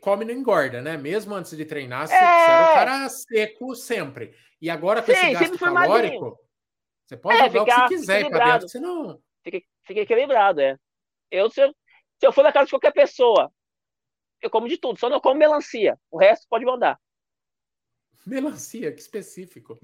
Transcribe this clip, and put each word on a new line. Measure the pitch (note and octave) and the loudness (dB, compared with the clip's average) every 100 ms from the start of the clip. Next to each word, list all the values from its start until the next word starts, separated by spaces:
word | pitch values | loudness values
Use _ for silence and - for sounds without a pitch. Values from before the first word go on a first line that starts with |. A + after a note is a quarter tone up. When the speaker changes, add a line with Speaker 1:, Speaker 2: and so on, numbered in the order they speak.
Speaker 1:
come | G3 G3+ | -6 -4
e | A3 | -6
não | |
engorda, | B3+ B3 F3+ C3 A#2+ | -8 -2 0 -2 -6
né? | C#3+ D#3+ | -10 -10
Mesmo | C#3 G#3 G3 | -8 -8 -8
antes | G3+ E3 D#3 | -12 -12 -14
de | D#3 | -12
treinar, | D3+ B2+ B2+ D#3 | -12 -10 -10 0
você, | |
Speaker 2:
É. | F#4 | 4
Speaker 1:
você | F4+ E4+ E4 | 6 6 6
era | E4 E4 | 6 6
o | |
cara | D4+ A3+ C4+ C4+ | 4 2 -2 -8
seco | - - A3 G#3+ - B3 A#3 | -12 -6 -4 -4 -8 -14 -14
sempre. | - A3 C#3+ B2 G#2 _ _ _ | -8 -8 -8 -12 -18 _ _ _
E | E3 | -10
agora | E3 F3 A3+ | -6 -2 -2
com | A#3 | 2
Speaker 2:
Sim, | G#4+ | 2
Speaker 1:
esse | F4 | 2
Speaker 2:
sempre | F3 | 0
Speaker 1:
gasto | - F4+ | -4 -4
Speaker 2:
fui | F4 | -2
magrinho. | F4 F4+ A3 - A3+ | 0 2 2 0 -6
Speaker 1:
calórico, | B2+ - _ _ _ _ _ _ | -12 -16 _ _ _ _ _ _
você | _ B2+ | _ -12
pode | F#3 A#3 | 0 2
Speaker 2:
É, | B3+ | 4
Speaker 1:
jogar | G#3 | 2
o | |
que | G#3+ | 2
Speaker 2:
ficar | A#3+ B3+ | 4 2
Speaker 1:
você | |
quiser | F4+ G#3+ | 0 -2
aí | G3+ | -2
pra | G3 | 0
Speaker 2:
equilibrado. | B3 A#3+ B3 | 2 2 2
Speaker 1:
dentro, | B3+ | -2
você | B3 | -12
não | F4 E4+ A3+ C#3 _ _ | -10 -10 -12 -16 _ _
Speaker 2:
Fica, | E3+ F#3+ - _ - | -14 -14 -16 _ -10
fica | G3 | -8
equilibrado, | G3+ A#3 C#4 B3 G3 D#3+ | -2 0 2 2 2 2
é. | C3+ C3+ _ _ _ _ _ | -2 -2 _ _ _ _ _
Eu, | F3+ A3 | -2 -2
se | - | 0
eu, | C#4 - _ _ _ _ | 0 0 _ _ _ _
se | - | 2
eu | |
for | - | 4
na | D4 | 4
casa | C#4+ | 4
de | D#4 | 0
qualquer | C#4 D4+ | 0 0
pessoa, | C#4+ C#4+ - B3 G3 C3+ _ _ _ _ _ _ _ _ _ | 2 0 2 4 4 2 _ _ _ _ _ _ _ _ _
eu | A3 | -4
como | A3 A#3 | -4 -4
de | F4 | -6
tudo, | B3+ G3+ | -6 -6
só | A#3+ | -4
não | D4 | 0
como | C4+ C#4 | 0 4
melancia. | D4+ D4 - A#3+ F3 A#2 _ | 4 2 -4 -2 -2 -2 _
O | E3 | 4
resto | F#3+ A3 _ | 4 4 _
pode | A3+ | -4
mandar. | A#3+ B3+ E3+ - _ _ _ _ _ _ _ _ _ _ _ _ F#3+ | -4 -2 -2 -4 _ _ _ _ _ _ _ _ _ _ _ _ -12
Speaker 1:
Melancia, | C4 D4 C#4+ - A#3 E3 | -8 -8 -10 -16 -10 -10
que | - | -12
específico. | - G#3+ - - F#3 - _ - | -14 -14 -14 -20 -20 -20 _ -18